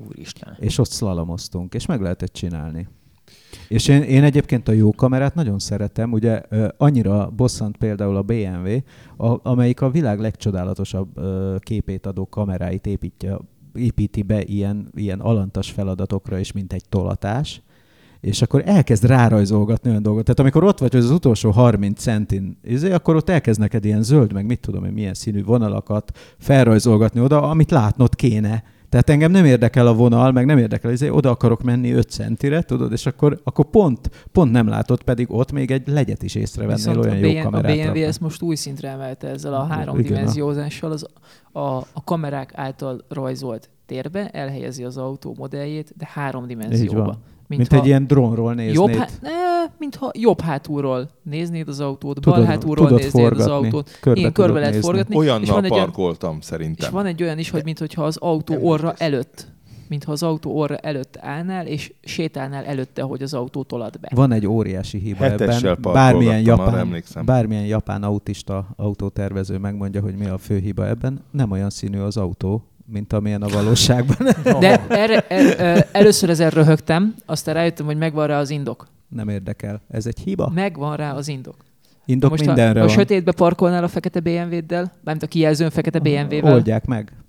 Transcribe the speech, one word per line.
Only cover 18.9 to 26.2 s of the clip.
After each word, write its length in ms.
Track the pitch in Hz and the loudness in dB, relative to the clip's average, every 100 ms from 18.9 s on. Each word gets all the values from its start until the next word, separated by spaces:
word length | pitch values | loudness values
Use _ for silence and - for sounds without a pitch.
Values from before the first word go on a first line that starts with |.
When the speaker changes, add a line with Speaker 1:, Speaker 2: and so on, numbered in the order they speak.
| 110 | 4
Speaker 2:
rárajzolgatni 880 | 117 131 117 107 101 104 104 113 123 | 6 6 6 4 4 2 2 0 0
olyan 120 | 107 | 0
dolgot. 220 | 104 107 | 0 0
Tehát 160 | 113 123 | 2 4
amikor 240 | 135 156 | 4 4
ott 140 | 190 190 | 4 2
vagy, 140 | 127 | 2
hogy 100 | 127 | 2
az 80 | 120 | 4
utolsó 400 | 165 139 107 113 | 2 2 2 2
harminc 500 | 101 123 104 101 101 | 4 4 4 0 -2
centin, 580 | - 107 104 98 95 - | -2 -2 -2 -4 -6 -10
izé, 280 | - 123 180 | -6 -4 0
akkor 240 | 175 - 160 | 0 2 2
ott 120 | 151 | 2
elkezd 320 | 185 - 104 | 0 2 2
neked 240 | 104 113 | 0 0
ilyen 180 | 104 107 | 0 0
zöld, 300 | 110 147 110 | 4 4 4
meg 140 | 98 104 | 0 -4
mit 140 | 120 | -4
tudom 240 | - 95 | -6 -6
én, 80 | 95 | -6
milyen 220 | 101 101 | -6 -6
színű 300 | 92 - 101 | -6 -6 -4
vonalakat 720 | 98 120 110 104 - 104 - - | 2 2 2 -2 -2 -4 -4 -12